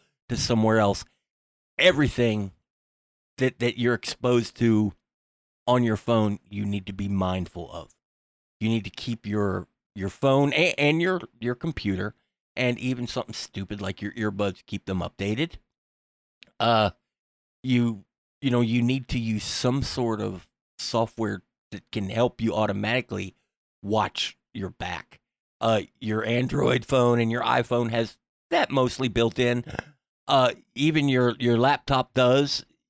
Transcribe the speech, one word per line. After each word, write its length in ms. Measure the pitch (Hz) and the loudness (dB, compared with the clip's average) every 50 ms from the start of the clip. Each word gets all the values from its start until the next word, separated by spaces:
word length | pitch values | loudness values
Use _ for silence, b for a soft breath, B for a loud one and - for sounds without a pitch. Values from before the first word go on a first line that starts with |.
| _ _ _ _ _ - | _ _ _ _ _ -6
to 80 | 123 | -4
somewhere 420 | 110 - - 120 110 110 110 110 110 | -2 0 0 2 4 4 4 4 4
else. 260 | 104 101 95 - - - _ _ _ _ _ _ _ _ _ _ _ _ _ - | 4 4 2 0 -6 -14 _ _ _ _ _ _ _ _ _ _ _ _ _ 2
Everything 720 | 156 180 151 143 143 113 - - 120 113 107 107 98 95 - _ _ _ _ _ _ _ _ _ _ _ _ _ _ _ _ - | 4 4 4 4 2 2 2 2 2 2 0 0 -4 -6 -10 _ _ _ _ _ _ _ _ _ _ _ _ _ _ _ _ -2
that, 200 | 131 127 - - | -2 -2 -2 -2
that 200 | 120 120 - 120 | -2 -2 -2 0
you're 160 | 117 123 120 | 0 0 0
exposed 640 | - - - - - - 123 123 120 113 - - - | 0 -2 -6 -6 -2 0 2 2 2 2 0 -2 2
to 340 | 120 117 110 107 107 98 - _ _ _ _ _ _ _ _ _ _ _ _ _ _ | 4 4 4 4 2 0 -4 _ _ _ _ _ _ _ _ _ _ _ _ _ _
on 160 | 123 123 123 120 | 0 2 2 2
your 120 | 113 110 | 2 0
phone, 420 | 101 - - 120 110 107 104 101 - _ - | -2 0 0 2 2 2 2 -2 -4 _ -10
you 160 | 104 104 101 | -8 -6 -4
need 220 | 101 101 101 92 | -4 -4 -6 -6
to 60 | - | -8
be 160 | 98 98 101 98 | -8 -6 -4 -2
mindful 640 | 101 95 92 92 92 92 87 - - 87 82 - | 0 0 0 0 -2 -2 -4 -6 -10 -12 -14 -12
of. 180 | - 85 - - _ _ _ _ _ _ _ _ _ _ _ _ _ - | -12 -14 -14 -16 _ _ _ _ _ _ _ _ _ _ _ _ _ -4
You 80 | 107 110 | -2 0
need 160 | 113 113 95 | 0 -2 -4
to 60 | 95 | -6
keep 360 | - - - 120 117 - - | -12 -10 -8 -8 -8 -6 -6
your, 420 | 104 104 104 101 98 95 95 87 - _ _ _ _ - | -4 -2 0 0 0 -2 -4 -6 -10 _ _ _ _ -8
your 140 | 104 95 95 | -6 -6 -6
phone 440 | - - - 135 135 139 143 143 131 | -4 0 2 2 4 4 4 2 2
a-, 200 | 151 175 170 - - | 2 0 0 0 0
and 220 | 143 147 156 165 | 2 2 2 2
your, 180 | 170 185 185 170 - - _ - | 0 0 -2 -4 -6 -12 _ -8
your 140 | - 120 120 | -6 -6 -6
computer 600 | - - 165 147 - - 101 95 92 95 107 - _ _ _ _ _ _ _ - | -6 -6 -8 -8 -4 -4 -2 -2 -2 -4 -8 -10 _ _ _ _ _ _ _ -6
and 220 | 123 127 123 123 - | -4 -2 -2 -2 -2
even 260 | 117 127 131 123 120 | -4 -6 -4 -4 -6
something 280 | - - 127 - - 113 | -8 -8 -8 -8 -8 -10
stupid 460 | - - - - 98 98 - 104 101 | -12 -12 -10 -10 -10 -10 -8 -8 -8
like 220 | 98 98 92 - | -8 -8 -8 -8
your 80 | 104 104 | -8 -8
earbuds, 520 | - 117 107 107 101 98 101 98 95 - _ | -6 -4 -4 -4 -2 -2 -2 -4 -4 -6 _
keep 200 | - 101 98 - | -12 -12 -10 -6
them 120 | - 95 90 | -6 -4 -4
updated. 520 | 85 - - - 98 101 107 120 165 170 - - _ _ _ _ _ _ _ _ _ _ _ _ _ _ _ _ _ _ _ - | -4 -6 -6 -6 -4 -4 -2 -4 -4 -6 -8 -14 _ _ _ _ _ _ _ _ _ _ _ _ _ _ _ _ _ _ _ -2
Uh, 320 | 110 117 117 110 107 98 - _ _ _ _ _ _ _ _ _ _ _ _ _ | 2 2 4 4 2 2 -2 _ _ _ _ _ _ _ _ _ _ _ _ _
you, 420 | - 131 123 120 120 117 110 98 - _ _ _ _ _ _ _ | -2 0 2 2 2 0 -2 -6 -12 _ _ _ _ _ _ _
you 100 | 139 131 | -2 0
know, 100 | 123 120 | 2 2
you 220 | 120 110 117 120 | 2 2 2 2
need 240 | 117 120 131 135 127 - | 2 0 0 -2 -4 -4
to 100 | - 123 | -4 -4
use 260 | 113 113 110 104 - | -2 -2 -4 -4 -4
some 380 | - - - - 123 127 139 | -6 -4 -2 -2 0 0 -2
sort 380 | 135 - - 135 120 113 110 104 | -2 -4 -4 -2 -2 -2 -2 -2
of 280 | 107 101 95 90 - _ _ _ _ _ _ - | -4 -6 -8 -10 -14 _ _ _ _ _ _ -12
software 640 | - - - 113 113 110 - - 110 104 101 92 - _ _ _ _ _ | -8 -2 0 0 0 -2 -2 -4 -4 -4 -4 -6 -10 _ _ _ _ _
that 180 | 107 95 - _ | -16 -16 -14 _
can 160 | - 113 98 92 | -8 -6 -6 -4
help 320 | 110 113 123 123 - - | 0 0 0 0 0 -2
you 140 | 113 110 78 | -2 -2 0
automatically 800 | 107 107 101 98 101 104 110 120 127 - - 101 98 98 92 - _ _ _ _ _ _ _ _ _ | 0 0 0 -2 -2 -2 -2 -2 -2 -4 -6 -8 -8 -8 -10 -14 _ _ _ _ _ _ _ _ _
watch 540 | - 101 107 107 101 - - - - - - _ _ _ - | -6 -2 0 0 0 -2 -4 -6 -8 -8 -8 _ _ _ -12
your 160 | 110 95 92 | -10 -10 -10
back. 500 | - - 92 90 87 80 - _ _ _ _ _ _ _ _ _ _ - | -8 -10 -10 -10 -10 -10 -12 _ _ _ _ _ _ _ _ _ _ -4
Uh, 220 | 113 113 110 104 - - _ _ | 0 0 0 0 -2 -6 _ _
your 240 | - 107 107 110 107 | -6 -4 -2 -2 -2
Android 600 | 110 120 120 131 127 - 143 131 120 127 123 117 | 0 0 0 0 0 0 0 2 2 2 0 0
phone 360 | - 139 127 123 120 120 120 | 0 2 4 4 4 4 4
and 100 | 117 113 | 2 0
your 120 | 117 123 | 0 0
iPhone 480 | 120 117 120 123 117 - 123 120 120 113 | 0 0 0 0 0 0 0 0 0 0
has 260 | 117 117 117 - - _ _ _ _ _ _ - | 0 -2 -2 -4 -6 _ _ _ _ _ _ -2
that 200 | 339 320 277 - | 0 0 0 0
mostly 360 | 165 135 127 123 - - 131 120 | 2 0 0 0 0 -2 -4 -2
built 300 | 98 120 117 113 - - | 0 0 0 0 2 0
in. 260 | 123 120 120 120 117 B B B B B B _ _ _ _ _ _ | 0 0 0 -2 -4 B B B B B B _ _ _ _ _ _
Uh, 260 | - 139 135 127 120 - - _ _ - | 2 4 4 4 4 0 -4 _ _ -4
even 340 | 120 143 160 156 156 143 143 | 0 2 2 4 4 4 4
your, 260 | 131 127 123 120 113 - | 4 4 4 2 2 2
your 200 | 120 120 120 117 | 2 2 4 4
laptop 560 | 123 139 143 - - - 139 131 127 - - | 4 4 2 2 0 0 0 0 0 0 2
does. 500 | 131 127 123 127 139 143 139 - - - _ _ _ _ | 2 4 6 4 4 2 0 -2 -6 -8 _ _ _ _